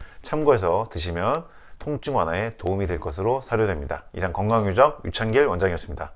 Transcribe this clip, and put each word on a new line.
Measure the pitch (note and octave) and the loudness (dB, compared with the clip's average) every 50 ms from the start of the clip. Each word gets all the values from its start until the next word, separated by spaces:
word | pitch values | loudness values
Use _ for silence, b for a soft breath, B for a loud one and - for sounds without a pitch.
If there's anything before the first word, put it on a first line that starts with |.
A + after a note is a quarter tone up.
| B B B B | B B B B
참고해서 | - - D#3 D#3 D3+ D3 C3 G#2 F#2 E2+ F2 G2+ A#2 - | -8 -4 -2 2 4 4 4 6 4 2 2 2 0 -2
드시면 | - E2 D#2+ F2 E2 E2+ F#2+ A#2 C#3+ E3 F3 b b b b b b b | -6 -6 -4 -4 -2 0 0 0 0 -2 -4 b b b b b b b
통증 | - D3+ D3 C3 - D3+ C3+ | -6 -6 -6 -4 -4 -2 0
완화에 | G#2+ E2+ D#2+ E2 F#2+ A2 A2+ - | 0 0 0 0 -2 -2 -4 -6
도움이 | - - F2+ F#2+ G2 G2 F2 | -4 -2 -2 0 0 0 -2
될 | F2 D2+ | -2 -4
것으로 | - D#2 D2 F#2+ G2 A#2 C3 C3+ | -4 -6 -4 -2 0 0 0 0
사료됩니다. | - - A#2 G#2+ A2 G2 F2 D2 C#2+ - D2 - - - | -2 -2 0 2 2 2 0 -2 -4 -6 -8 -8 -8 -12
이상 | - - F#2 F#2 | -6 -4 -4 -4
건강유적 | - - G2+ G#2+ A2+ A2+ G#2 G2 F2+ A#2 C#3 D3+ - - - | -2 -2 0 2 2 2 2 2 6 6 6 6 6 -2 -8
유창길 | G2 - - A2+ A2+ G#2+ C3+ D3 | -6 -4 -2 -2 2 4 4 4
원장이었습니다. | B2+ F2 F2 F#2+ F#2 E2+ - - - D2 - D2+ - - | 4 2 2 0 0 0 -2 -6 -8 -8 -10 -10 -10 -12